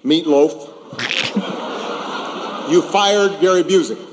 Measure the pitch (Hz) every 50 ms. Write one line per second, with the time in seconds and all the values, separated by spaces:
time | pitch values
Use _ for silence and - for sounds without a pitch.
0 | - 131 156 165 160 160 143 139 147 160 - - - - - - - - - -
1 | - - - - - - - 202 - - - - - - - - - - - 160
2 | - - - - - - - - - - - - - 139 156 180 - - - 202
3 | 202 202 208 208 202 196 196 - 170 190 185 180 170 180 190 185 156 113 110 -
4 | - -